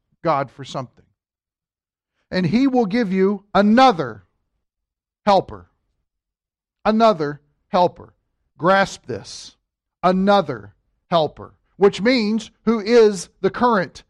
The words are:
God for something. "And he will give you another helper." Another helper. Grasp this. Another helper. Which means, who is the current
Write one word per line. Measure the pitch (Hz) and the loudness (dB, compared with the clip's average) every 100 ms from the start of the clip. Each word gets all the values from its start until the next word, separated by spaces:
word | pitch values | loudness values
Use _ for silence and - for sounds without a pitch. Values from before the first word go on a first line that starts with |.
| _ _ | _ _
God | 165 139 135 | -2 -2 -4
for | - | -10
something. | 131 147 123 _ _ _ _ _ _ _ _ _ _ _ _ _ - | -14 -12 -14 _ _ _ _ _ _ _ _ _ _ _ _ _ -10
"And | 185 175 | -4 -2
he | 233 277 | 0 0
will | 254 208 | 0 0
give | 240 208 | -2 -2
you | 190 190 202 _ | 0 0 -2 _
another | 190 208 233 262 170 127 104 - _ _ _ _ _ _ _ _ _ 208 | 0 4 4 4 2 -4 -12 -20 _ _ _ _ _ _ _ _ _ 0
helper." | 190 - 101 90 _ _ _ _ _ _ _ _ _ _ _ | 0 0 -10 -20 _ _ _ _ _ _ _ _ _ _ _
Another | 208 220 226 165 147 147 _ _ _ | -2 2 2 2 -4 -8 _ _ _
helper. | 190 175 - 95 _ _ _ _ - | 0 0 -2 -20 _ _ _ _ -4
Grasp | 165 196 190 - - | 0 2 0 -6 -12
this. | 101 - - - _ _ _ _ _ | -12 -12 -20 -20 _ _ _ _ _
Another | 180 190 190 202 151 117 104 _ _ _ - | -2 0 2 2 0 -8 -16 _ _ _ -4
helper. | 170 151 - 98 _ _ - | -2 -2 -6 -20 _ _ 0
Which | 196 196 | 0 2
means, | 220 262 208 220 - _ 214 | 0 0 -2 -4 -8 _ -4
who | 226 | -2
is | 202 240 214 190 - _ | 2 4 4 2 -10 _
the | 190 | -6
current | - 240 214 156 - | -2 -2 0 -4 -10